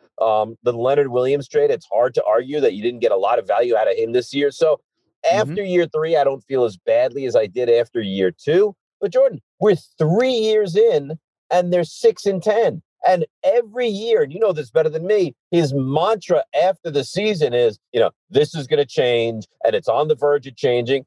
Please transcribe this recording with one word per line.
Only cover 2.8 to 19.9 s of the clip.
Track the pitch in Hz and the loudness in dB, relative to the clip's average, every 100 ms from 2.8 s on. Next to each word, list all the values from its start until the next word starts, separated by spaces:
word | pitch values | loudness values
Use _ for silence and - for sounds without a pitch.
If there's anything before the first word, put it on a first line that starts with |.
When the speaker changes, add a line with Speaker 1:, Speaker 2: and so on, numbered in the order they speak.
Speaker 1:
didn't | 113 120 | -4 -2
get | 113 | 0
a | 101 | 0
lot | 98 120 | 0 -2
of | 98 | -2
value | 104 123 110 | -2 0 0
out | 110 | 0
of | 98 | -2
him | 113 | -2
this | 123 120 | -2 -4
year. | 139 143 | -2 -4
So | - 160 147 _ _ _ _ | 0 0 0 _ _ _ _
Speaker 2:
Mm-hmm. | 160 190 214 | -2 0 -2
Speaker 1:
after | 180 | -4
year | 196 180 165 | -2 0 0
three, | 156 160 160 | -2 0 2
I | |
don't | 139 135 | 0 -2
feel | - 135 | -4 -2
as | 120 92 | -2 -2
badly | - 113 127 127 131 | -2 0 0 -2 -2
as | 113 | 0
I | 107 | 0
did | 101 120 | -2 2
after | 117 120 120 | 2 0 -4
year | 101 95 92 | -4 -2 -2
two. | - - 170 208 196 _ _ | -2 -2 2 0 -2 _ _
But | 202 | -4
Jordan, | 247 269 160 _ - | 2 0 0 _ -2
we're | 208 - - - | 0 0 -2 -4
three | 156 190 254 | 0 2 0
years | 240 220 214 202 175 | 0 0 0 0 2
in, | 226 165 139 160 _ _ - | 4 2 -2 -12 _ _ -2
and | 175 180 | 0 2
they're | 180 | 0
six | 170 - 226 - 202 | -2 0 0 2 -2
and | 190 | -2
ten. | - 214 208 170 - _ - | 0 2 0 -2 -12 _ 0
And | 185 156 _ | 0 -2 _
every | 185 226 226 226 240 | 0 0 0 -2 -4
year, | 196 226 220 | -4 0 0
and | 147 | 0
you | 175 | 0
know | 220 | -2
this | 156 135 | -2 -2
better | 160 156 | 0 0
than | 156 175 | -2 0
me, | 214 170 - - | 0 0 -6 -2
his | 175 151 139 | 0 2 0
mantra | 131 147 185 220 - 165 - 139 | 0 0 0 -2 0 -2 -2 0
after | 180 190 170 | 0 -2 -4
the | 143 | -4
season | 127 180 214 190 143 | -4 -4 -2 0 0
is, | 120 120 101 _ | 2 0 -2 _
you | 120 | 0
know, | 104 - _ | 0 -2 _
"This | 139 151 165 | 0 0 -2
is | 127 | -2
gonna | 151 | -2
change, | - - 127 120 117 113 98 - | 0 0 0 0 -2 -6 -12 -4
and | - 107 | -2 0
it's | |
on | 104 | 0